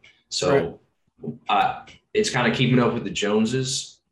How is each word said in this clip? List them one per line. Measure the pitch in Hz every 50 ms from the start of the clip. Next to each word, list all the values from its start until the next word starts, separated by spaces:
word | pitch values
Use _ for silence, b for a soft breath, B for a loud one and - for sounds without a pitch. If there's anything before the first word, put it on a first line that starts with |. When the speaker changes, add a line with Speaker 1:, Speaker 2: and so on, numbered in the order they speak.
| _ b b b b b
Speaker 1:
So, | - - - 92 - - - - - - _ _ _ _ _ _ _ _ -
Speaker 2:
Right. | 117 - - _ -
Speaker 1:
uh, | 104 98 95 92 - - - - - - _ _ -
it's | 107 104 -
kinda | - 123 120 117 117
keeping | 135 127 117 123 123
up | 120 113 113
with | 117 -
the | -
Joneses. | - - - 104 104 110 110 110 127 131 131 135 135 - - - - _ _ _